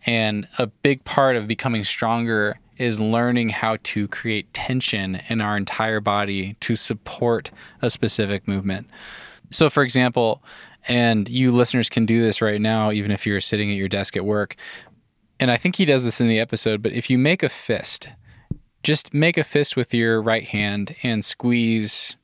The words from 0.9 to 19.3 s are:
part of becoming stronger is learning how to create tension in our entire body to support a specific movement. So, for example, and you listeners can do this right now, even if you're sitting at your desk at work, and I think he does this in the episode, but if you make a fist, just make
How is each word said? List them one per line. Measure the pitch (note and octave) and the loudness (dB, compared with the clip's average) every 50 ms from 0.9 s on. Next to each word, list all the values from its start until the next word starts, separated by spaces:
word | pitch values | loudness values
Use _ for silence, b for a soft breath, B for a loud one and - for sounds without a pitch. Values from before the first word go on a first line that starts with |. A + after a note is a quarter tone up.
| C#3 C3 _ | 2 2 _
part | - - - C#3 C3+ B2+ | -2 2 2 4 4 2
of | A#2 G#2 G#2+ | 0 -2 -4
becoming | A2+ - - C3+ A#2 A2 G2+ | -6 -4 -2 -2 -2 -2 -2
stronger | - - - - A2+ A2+ A#2 A#2 A#2 A2+ G#2+ G#2 G#2 G#2+ - _ _ _ | -4 -4 -2 -2 -2 0 0 0 0 0 0 0 0 -2 -6 _ _ _
is | - C3 A#2+ A2 G#2+ | -4 -2 -2 0 0
learning | A2 G#2+ A2+ A#2 A#2+ A#2+ B2 B2 A#2 A2+ | 0 2 2 2 2 2 2 0 0 0
how | G#2+ - - A2 A2 G#2+ _ | -2 -2 -2 -2 -2 -2 _
to | - - G#2+ G#2 G2 | -6 -4 -4 -4 -4
create | - - - A#2 A2 G#2 F#2+ _ _ | -6 -8 -6 -4 -4 -4 -6 _ _
tension | - - - B2+ B2+ - - - G#2 G2 F#2+ F#2 F#2 - - | -10 -6 -4 -4 -2 -2 -2 -2 -2 -2 -4 -6 -6 -6 -6
in | A2+ A2+ | -4 -2
our | G#2+ G#2 G#2 | -2 -2 -2
entire | G#2 G2+ - - - A2 A2 A2 G#2+ | -2 -4 -6 -4 -2 -2 0 0 0
body | G#2 A2 G2+ G#2 G#2 G2+ G2 G2 F#2+ G2 G#2+ _ | 0 0 0 0 0 -2 -2 -4 -4 -6 -8 _
to | - - A#2 | -4 -2 -2
support | G#2+ - - A2+ G2+ _ - - - B2 A#2+ A#2 A2 - - - B B B B B | -2 -2 -4 -6 -6 _ -14 -6 -2 0 0 0 0 -2 -8 -18 B B B B B
a | - B2 | -2 -2
specific | - - - A2 - - G#2+ G2 G2+ G2 _ - | -2 0 -2 -2 0 -2 -2 -2 -2 -4 _ -2
movement. | G2 G2 F#2+ G2 F#2 F#2 - _ B B B B B B B B B B B - | -4 -2 -2 -4 -6 -6 -8 _ B B B B B B B B B B B -4
So, | - - E3 D3 | 2 4 4 4
for | - D3 C#3 | 4 2 2
example, | B2 - C3 B2+ B2 A#2 B2+ A#2 A2+ G#2+ - B B B B B B B B B - | 2 2 2 2 2 2 2 2 2 0 -2 B B B B B B B B B 0
and | B2 A#2+ A#2+ A#2 A2+ G#2+ G2+ G2 | 2 4 4 4 4 4 0 0
you | A#2+ B2+ C3 B2+ A#2+ | 0 2 2 4 6
listeners | A#2+ B2 - - B2+ A2+ - | 4 4 4 2 0 0 2
can | - A#2 A2+ | 2 0 2
do | G#2+ A2+ A#2 A#2 | 4 4 4 4
this | A2 G2+ - | 2 2 2
right | A2+ G#2+ G#2 G#2 | 0 0 0 0
now, | G#2+ A2 A2 A2 G#2+ G#2+ | 0 0 2 2 2 0
even | G#2+ G#2+ G2+ G#2 | 0 0 0 0
if | G#2 G2 - | -2 -2 0
you're | A2 G2+ G2 - | -2 -2 0 0
sitting | - - G#2 G#2 G2+ | 0 0 0 0 -2
at | G#2 | -2
your | G2 G2 F#2+ | -2 -2 -2
desk | F#2+ G2 G2 - - | -2 -2 -2 -2 -4
at | G2 F#2 | -4 -2
work, | G2+ G#2 G#2 G#2 - - B B B B B B B B B _ _ _ _ _ _ _ _ | 0 0 0 -2 -4 -8 B B B B B B B B B _ _ _ _ _ _ _ _
and | C3 B2+ | 0 2
I | A#2+ A#2 | 2 2
think | - F3+ F3+ | 0 -2 0
he | - F#3+ | 2 2
does | D3+ C#3 C3 B2 | 4 4 4 2
this | A#2+ - - B2 | 0 0 2 2
in | A#2 | 2
the | A2+ G#2+ | 4 2
episode, | A2+ A2+ - G#2+ - A2+ G#2+ G#2+ | 0 -2 -2 -2 0 0 -2 0
but | A2 A2 F2+ | -2 -2 -4
if | A#2+ - - | -4 -2 0
you | C3 B2 | 2 2
make | C3 D3+ F3+ F#3+ - | 4 2 2 2 0
a | C#3 | -2
fist, | - - - - A2+ - - - - - - - - - B B B B B B B - _ _ _ _ _ | -4 -6 -4 -4 -4 -2 -2 -4 -4 -4 -8 -12 -18 -20 B B B B B B B -12 _ _ _ _ _
just | - D3+ D#3+ - - - | 0 0 0 0 -2 0
make | C#3+ D#3 E3+ | 2 2 2